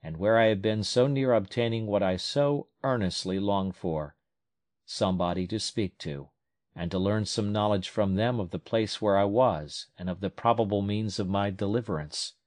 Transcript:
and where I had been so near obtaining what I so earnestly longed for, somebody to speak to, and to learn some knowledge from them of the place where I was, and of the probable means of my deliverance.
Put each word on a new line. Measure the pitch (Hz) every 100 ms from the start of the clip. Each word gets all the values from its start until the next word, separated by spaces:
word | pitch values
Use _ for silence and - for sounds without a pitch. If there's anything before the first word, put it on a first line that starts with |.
and | 78 80
where | 101 113
I | 110
had | 104
been | 110 107
so | 101 123 131
near | 139 131
obtaining | 117 95 - 117 113 110
what | 101
I | 95 92
so | - 143 143 143 - _
earnestly | 135 123 95 - 95 95
longed | 101 98 95 90
for, | 92 78 73 _ _ _ _ _ _ _
somebody | - - 101 92 87 87 90
to | 107
speak | - - 95 _
to, | 85 71 69 _ _ _ _
and | - 87
to | 90
learn | 98 107 101
some | - 104
knowledge | 104 104 101 90
from | - 101
them | 95 117 120
of | 90
the | 90
place | - 113 110 -
where | 107 98
I |
was, | 101 107 127 82 73 - - _
and | 90
of | 90
the | 98
probable | - 117 117 107 101
means | 98 104 107 95
of | 95
my | 98 101
deliverance. | 95 101 113 113 80 76 - - _